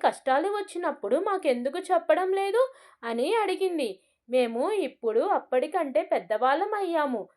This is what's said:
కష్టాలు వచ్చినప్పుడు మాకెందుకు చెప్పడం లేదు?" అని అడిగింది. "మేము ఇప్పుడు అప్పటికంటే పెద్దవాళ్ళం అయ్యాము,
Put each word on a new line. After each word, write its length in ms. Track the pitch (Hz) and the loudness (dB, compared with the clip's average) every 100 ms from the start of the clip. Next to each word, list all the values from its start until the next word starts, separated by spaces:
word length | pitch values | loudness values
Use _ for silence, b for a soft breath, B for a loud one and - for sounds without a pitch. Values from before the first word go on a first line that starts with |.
| 262 | 0
కష్టాలు 420 | - 262 269 381 | 0 0 0 0
వచ్చినప్పుడు 680 | 415 392 349 349 - 202 285 | -2 -6 -6 -6 -4 -2 0
మాకెందుకు 640 | 415 370 311 247 254 349 | 0 0 0 0 -2 -6
చెప్పడం 540 | 370 349 349 311 381 | 0 2 4 2 2
లేదు?" 360 | 392 392 440 523 B B B | 0 2 2 0 B B B
అని 320 | 233 233 294 453 | -6 -2 0 0
అడిగింది. 640 | 392 370 370 330 226 185 b b - | 0 0 -2 -2 -4 -6 b b -2
"మేము 420 | 254 240 233 330 | 0 0 0 0
ఇప్పుడు 480 | 415 269 - 226 226 | 0 -2 -4 0 2
అప్పటికంటే 800 | 370 330 - 254 311 359 285 294 | 2 0 0 0 0 0 0 0
పెద్దవాళ్ళం 720 | 381 262 175 214 254 302 415 | 0 -2 -2 0 2 2 0
అయ్యాము, 560 | 415 359 330 285 226 175 | -2 0 0 0 -2 -8